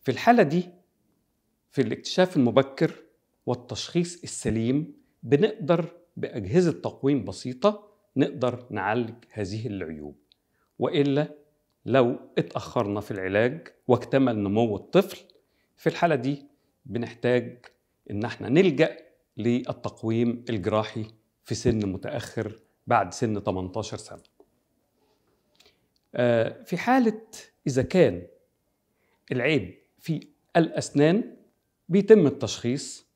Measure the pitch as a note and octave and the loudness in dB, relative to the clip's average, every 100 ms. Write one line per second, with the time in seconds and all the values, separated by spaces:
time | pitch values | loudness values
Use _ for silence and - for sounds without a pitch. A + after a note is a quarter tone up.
0 | - A#2 - A#3+ E3+ E3 F3 - _ _ | -4 0 4 4 4 2 -4 -12 _ _
1 | _ _ _ _ _ _ _ - C3 C3 | _ _ _ _ _ _ _ -4 -2 -4
2 | - - F3+ E3 A#2+ B2+ C3+ - E3 - | -6 0 0 4 4 4 2 0 -2 -2
3 | - _ _ _ - A#2+ - A2 - E3+ | -20 _ _ _ -6 -6 -6 -12 -4 -4
4 | F3 - - - A#2+ G#2+ A2+ C#3 D#3 - | -4 -8 -14 -8 -4 -2 0 -2 -4 -14
5 | _ _ A#2 C#3+ A3 - D#3 E3+ E3 - | _ _ 0 2 2 -2 0 0 0 -10
6 | _ - - B2+ F#2+ D3+ F3 - A2+ - | _ -10 -8 -6 0 2 2 0 -6 -2
7 | C3+ C#3+ G#2+ G2 B2+ - G3+ G#3 - _ | 0 0 -2 -10 -10 0 0 0 -12 _
8 | _ - C#3+ - B2 A#2 - G#2+ F#2+ A2+ | _ -2 -2 0 -2 -4 -8 -6 -2 -2
9 | A2+ A2 _ - G2 G#2+ A#2 G2+ D#2+ D#2+ | -2 -8 _ -8 -6 -6 -8 -8 -8 -12
10 | D2 C#2+ _ _ _ _ _ _ B2 D#3 | -14 -18 _ _ _ _ _ _ -2 0
11 | C#3+ C#3 D#3 - _ _ _ _ - B2+ | 2 0 -2 -8 _ _ _ _ 0 2
12 | A#2+ D3 - - - C3 - - G#2 G2+ | 2 0 -6 -4 -4 -6 -4 -2 -2 -4
13 | G2+ G#2 F#2 G2+ A#2+ D#3+ - _ - A#2+ | -6 -8 -2 2 2 0 -14 _ 0 0
14 | - C#3 C3 A2 G2 G#2 A#2 G2 - E3+ | 2 2 2 0 0 0 0 -2 0 2
15 | G3 - - _ _ _ _ _ E3 - | 2 -6 -20 _ _ _ _ _ -6 0
16 | F3 D3 B2 C#3+ - _ _ _ - G2+ | 0 0 -2 -6 -10 _ _ _ -10 -8
17 | A#2 - B2 B2 A#2 - - _ _ _ | -8 -4 2 2 0 -14 -20 _ _ _
18 | _ G#2 A2+ - G2+ C#3+ F#3+ C3+ D#3+ - | _ -6 -6 -8 0 4 4 4 0 0
19 | - _ _ - G#2+ A#2+ B2 C#3+ - - | -20 _ _ -4 0 0 -2 -10 -10 -8
20 | A2 A2+ A#2+ A#2+ - A2 F#2+ G#2+ G#2+ - | -4 0 0 -2 -6 -4 0 -2 -2 -8
21 | G#2+ - _ _ - A2 B2+ A2 G2+ F#2 | -12 -16 _ _ -10 -2 0 0 -2 -6
22 | A2+ A#2+ - - G#2+ - _ _ - A#2+ | -8 -10 -8 -8 -8 -10 _ _ 0 0
23 | F#2 - A#2 G#2 G2+ F#2 F#2 A2 G#2+ G#2+ | 0 -4 -4 -4 -4 -4 -6 -8 -10 -12
24 | - F#2+ _ _ _ _ _ _ _ _ | -14 -20 _ _ _ _ _ _ _ _
25 | _ _ _ _ _ _ _ _ _ _ | _ _ _ _ _ _ _ _ _ _
26 | _ - B2 A#2 A2 - - F3 - C4 | _ -2 0 2 0 -6 -8 -6 2 2
27 | A3+ G#3+ - - - _ - C3 B2 F#3 | 2 -2 -12 -20 -20 _ -2 -2 2 6
28 | C#3+ F2 F2+ _ _ _ _ _ _ _ | 4 4 -10 _ _ _ _ _ _ _
29 | _ _ _ B2+ B2 D3+ F2+ - _ _ | _ _ _ -2 2 0 -2 -14 _ _
30 | - D3+ - _ _ - E3 - - C#3+ | -8 -8 -8 _ _ 2 2 -2 -4 2
31 | D3+ F#3+ - - _ _ _ _ _ F3+ | 4 4 -2 -12 _ _ _ _ _ 0
32 | G3+ G#3+ D3+ - A2 - A#2+ C#3 - - | 8 8 8 2 -6 -4 -4 -4 -6 -16
33 | _ | _